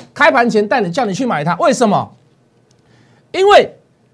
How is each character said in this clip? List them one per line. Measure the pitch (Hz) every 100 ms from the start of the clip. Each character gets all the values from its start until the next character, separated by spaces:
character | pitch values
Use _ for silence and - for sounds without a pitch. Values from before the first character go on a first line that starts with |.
| -
开 | - 302
盘 | 269 240
前 | 214 208
带 | -
你， | 180
叫 | 170 220
你 |
去 | 180
买 | 247 160
它？ | 147 175
为 | 320
什 | 240 220
么？ | 160 107 - _ _ _ _ _ _ _ _ _ _ _
因 | 339 392
为 | 370 190 - _ _ _